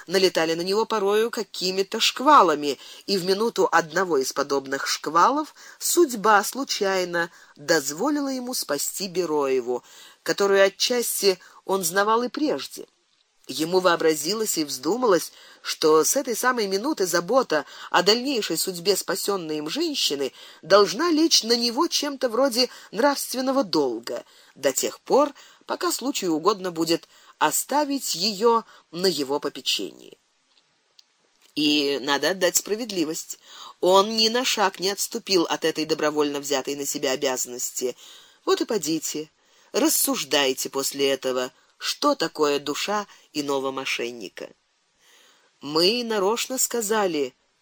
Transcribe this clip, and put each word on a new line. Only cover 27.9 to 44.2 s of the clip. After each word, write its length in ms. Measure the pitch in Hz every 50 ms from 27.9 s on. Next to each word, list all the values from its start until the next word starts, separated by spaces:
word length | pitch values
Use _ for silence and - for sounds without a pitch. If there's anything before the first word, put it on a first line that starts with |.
| 277 269 - - -
ее 500 | 160 185 220 208 180 220 240 233 226 220 - - - _ _
на 160 | - 170 180
его 320 | 190 165 139 139 127 139 147
попечении. 800 | - 147 - 139 123 - - - 98 80 62 64 60 50 - - _ _ _ _ _ _ _ _ _ _ _ _ _ _ _ _ _ _ _ _ _ _ _ _ _ _ -
И 440 | 151 151 151 147 151 143 139 143 127 117
надо 280 | 147 143 139 143 156
отдать 260 | 190 190 180 175 175
справедливость. 840 | - - - 196 214 254 220 202 180 156 147 165 - - - - - _ - - - - - - _
Он 360 | - 175 185 196 196 214 226
ни 120 | 226 220 220
на 160 | 226 247 262
шаг 360 | - - 226 202 190 - -
не 100 | 170 190
отступил 540 | 202 - - - - 233 - - 196 175 165
от 200 | - 147 151 -
этой 200 | 160 160 160 151
добровольно 560 | 156 156 156 156 151 151 151 147 143 143 143
взятой 360 | 139 139 143 135 131 - 143
на 100 | 143 139
себя 260 | 135 - 143 143 135 131
обязанности. 840 | 135 143 135 127 123 - 123 123 123 - - - - 127 123 120 - - - - - - - _ _ -
Вот 160 | - 381 381
и 40 | 302
подите, 640 | - 240 202 151 151 160 156 - - - 151 156 - _ _ _ _ _ _ _ _ -
рассуждайте 960 | 202 262 320 - - - 277 269 202 - 139 151 147 143 131 135 - - -
после 420 | - 135 135 - - 139 143 135
этого, 420 | 139 127 - 131 127 127 127 131 - _ _ _ _ -
что 360 | - - - - - 294 226
такое 440 | - 165 160 - - 151 147 143 139
душа 480 | 143 143 143 - - - 208 208 202 - - - _ _ -
иного 380 | 151 143 139 139 135 131 135
мошенника. 800 | 135 135 131 - - - 123 120 123 120